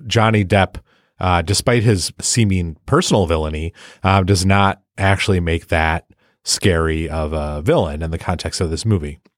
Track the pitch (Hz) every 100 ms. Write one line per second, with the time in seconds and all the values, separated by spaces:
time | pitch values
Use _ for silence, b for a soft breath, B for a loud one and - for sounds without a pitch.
0 | 120 117 110 107 92 101 92 - - _
1 | _ - 90 87 82 98 - 120 117 98
2 | - - - 120 104 92 82 76 - 143
3 | 180 113 82 78 78 78 82 - B B
4 | 95 98 92 95 95 98 98 - _ -
5 | 98 98 - 92 82 82 - 85 80 82
6 | - _ _ _ - - 104 82 80 80
7 | 80 80 76 78 76 73 87 160 85 73
8 | 80 82 - 90 82 - 85 82 110 95
9 | 73 73 _